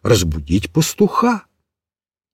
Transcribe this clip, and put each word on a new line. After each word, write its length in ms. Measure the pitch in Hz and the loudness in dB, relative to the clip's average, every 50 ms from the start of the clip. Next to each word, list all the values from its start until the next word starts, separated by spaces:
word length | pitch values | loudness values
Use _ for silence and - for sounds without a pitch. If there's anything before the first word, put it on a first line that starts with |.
разбудить 720 | - - 120 87 87 80 76 78 73 76 85 101 - - | 0 2 2 2 2 0 -4 -6 -2 -2 0 0 0 0
пастуха. 720 | - 165 160 - - - 208 190 - - 233 247 233 202 - _ _ _ _ _ _ _ _ _ _ _ _ _ _ _ _ _ | -2 -2 -2 0 0 0 0 0 2 0 0 0 0 -2 -6 _ _ _ _ _ _ _ _ _ _ _ _ _ _ _ _ _